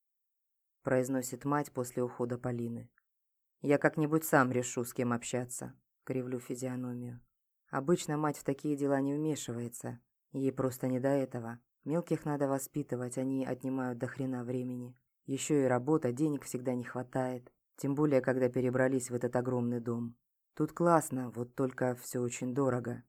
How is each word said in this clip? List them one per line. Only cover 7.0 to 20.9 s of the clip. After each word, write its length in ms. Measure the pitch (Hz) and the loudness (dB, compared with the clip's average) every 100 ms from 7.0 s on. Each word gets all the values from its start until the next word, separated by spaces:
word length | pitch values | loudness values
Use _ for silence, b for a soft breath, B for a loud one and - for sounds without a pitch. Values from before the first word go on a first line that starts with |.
| 120 120 - _ _ _ _ | -8 -12 -18 _ _ _ _
Обычно 460 | 139 139 175 - 151 | -2 2 2 2 0
мать 220 | 151 143 | 0 0
в 80 | - | -2
такие 320 | 139 151 143 | -2 -2 0
дела 240 | 139 139 | 2 4
не 120 | 139 | 2
вмешивается, 840 | 143 156 143 - 117 120 - 123 120 _ _ _ | 2 0 -2 -4 -6 -6 -8 -10 -10 _ _ _
ей 220 | 139 135 | -2 0
просто 340 | 131 131 123 127 | 0 -2 0 0
не 140 | 127 | 2
до 80 | 135 | 2
этого. 500 | 139 131 123 117 117 _ _ | 2 0 -4 -8 -10 _ _
Мелких 400 | 135 165 170 160 | -2 -2 0 -2
надо 240 | 156 143 139 | 0 0 2
воспитывать, 680 | 135 - 147 139 123 123 131 | 0 -2 -6 -4 -4 -4 -2
они 280 | 131 135 127 | -2 -2 -2
отнимают 540 | 127 131 131 127 120 | -4 -4 -2 -2 -4
до 80 | 123 | -6
хрена 380 | - 131 123 120 | -4 -4 -4 -4
времени. 520 | 127 123 123 123 127 _ _ - | -4 -4 -6 -10 -14 _ _ -6
Еще 300 | 135 - 147 | -6 2 4
и 120 | 131 | 4
работа, 460 | 123 127 160 123 | 4 4 2 2
денег 320 | 123 156 143 - | 0 0 0 -4
всегда 300 | 123 127 123 | -6 -2 -2
не 100 | 120 | -4
хватает, 680 | 131 123 131 127 127 - _ _ - | -8 -4 -2 -2 -4 -12 _ _ -6
тем 180 | 139 | -2
более, 280 | 143 151 135 | 2 4 4
когда 260 | 131 127 123 | 4 4 2
перебрались 640 | 127 123 127 131 131 123 | 4 2 4 4 2 0
в 40 | 120 | -2
этот 200 | 120 123 | 0 0
огромный 460 | 127 123 120 120 | 2 0 0 0
дом. 340 | 117 117 117 - _ _ _ - | -2 -2 -4 -8 _ _ _ -4
Тут 160 | 151 | -2
классно, 600 | - 175 | 2 6